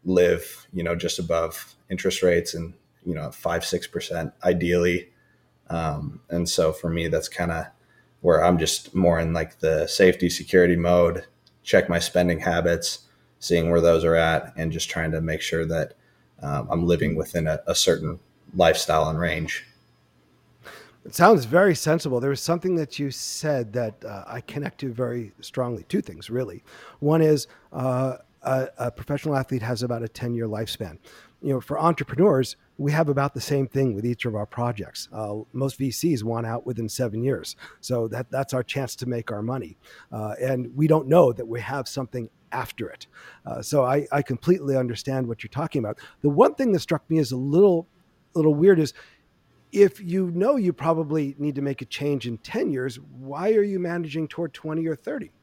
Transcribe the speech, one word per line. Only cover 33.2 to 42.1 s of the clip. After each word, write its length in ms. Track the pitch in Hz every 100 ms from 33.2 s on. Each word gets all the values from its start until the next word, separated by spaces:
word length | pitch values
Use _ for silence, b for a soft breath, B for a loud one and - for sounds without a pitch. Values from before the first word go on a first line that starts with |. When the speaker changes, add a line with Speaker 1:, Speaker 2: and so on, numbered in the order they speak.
| 139
Speaker 2:
the 60 | 131
same 260 | - 143 131
thing 280 | 135 131
with 120 | 101 117
each 180 | 120
of 100 | 123
our 120 | 107 107
projects. 600 | - 120 107 92 - -
Uh, 260 | 110 107 107 -
most 260 | 120 135 -
V 120 | 135
Cs 320 | - 175 139
want 240 | 107 117 113
out 200 | 117 -
within 220 | 117 113
seven 340 | - 120 110
years. 340 | 123 123 - - B B
So 280 | - 123 113
that, 220 | 117 131
that's 240 | 131 135
our 80 | 131
chance 320 | 117 143 131 -
to 100 | 127
make 260 | 120 110
our 100 | 104
money. 360 | 110 131 87 85 B B B
Uh, 220 | 107 107 107
and 340 | 127 131 120 131
we 100 | 156
don't 220 | 160 135
know 240 | 165 139
that 140 | 113 113
we 140 | 117
have 280 | 110 139 127
something 420 | - 127